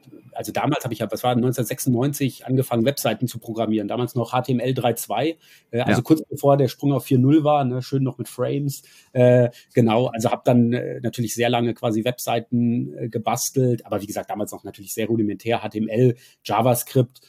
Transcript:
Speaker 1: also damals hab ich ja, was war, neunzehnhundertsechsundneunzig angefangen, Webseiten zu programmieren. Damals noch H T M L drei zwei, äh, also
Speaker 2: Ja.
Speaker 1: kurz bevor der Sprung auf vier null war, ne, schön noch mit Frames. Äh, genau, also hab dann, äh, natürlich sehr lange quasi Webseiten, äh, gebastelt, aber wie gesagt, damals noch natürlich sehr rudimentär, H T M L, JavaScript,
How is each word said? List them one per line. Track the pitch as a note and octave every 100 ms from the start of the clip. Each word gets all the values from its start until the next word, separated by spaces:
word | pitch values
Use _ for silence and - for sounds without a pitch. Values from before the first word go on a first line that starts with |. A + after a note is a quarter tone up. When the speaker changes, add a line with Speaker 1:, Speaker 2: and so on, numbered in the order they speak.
| - - -
Speaker 1:
also | - A2
damals | G2+ B2 C#3+
hab | B2+
ich | A2+
ja, | G#2+
was | G#2+
war, | B2
neunzehnhundertsechsundneunzig | A#2+ B2+ B2 A2+ B2+ - A#2 C#3 C#3+ C3+ - -
angefangen, | C3 B2+ A#2+ A#2+
Webseiten | C#3 B2 A2 B2
zu | A2+
programmieren. | - A2 G#2+ G#2+ G#2
Damals | A2+ B2
noch | B2+ A2+
H | B2+
T | B2
M | B2
L | A#2+
drei | B2+ A#2+
zwei, | A2+ - G#2 D#3 - _ - _
äh, | A#2
also | B2+ G#2+
Speaker 2:
Ja. |
Speaker 1:
kurz | - D#3 -
bevor | - C#3 C#3
der | B2+
Sprung | - C#3+
auf | C3+
vier | - C3
null | C3 D#3
war, | D3 D3
ne, | B2+ B2+
schön | B2+ C3+
noch | C3 -
mit | A2+
Frames. | - B2+ C#3 C#3+ - - - _
Äh, | C3 B2 B2 A#2+ - _
genau, | - A2+ A2+ B2+
also | A2+ A2+
hab | A#2+
dann, | - B2 A#2
äh, | B2 F#2 -
natürlich | A#2 A#2 A2+
sehr | A#2 A#2
lange | A#2+ A#2+
quasi | A2+ B2 A2
Webseiten, | A2+ B2+ - A#2+ A#2 A#2+ A#2+ A#2+ C3+ D3
äh, | B2+
gebastelt, | A#2+ A2+ A#2+ - C3+ B2+ A#2
aber | - G#2
wie | G2+
gesagt, | - -
damals | G2 G#2
noch | G2
natürlich | G2+ - G2
sehr | - G#2+
rudimentär, | A2+ G#2 G2+ A2+ A#2
H | G#2+
T | G#2+
M | G#2+
L, | A2 B2+ A#2+ - _
JavaScript, | - G#2+ A#2+ A#2+ - C3+ A#2+ _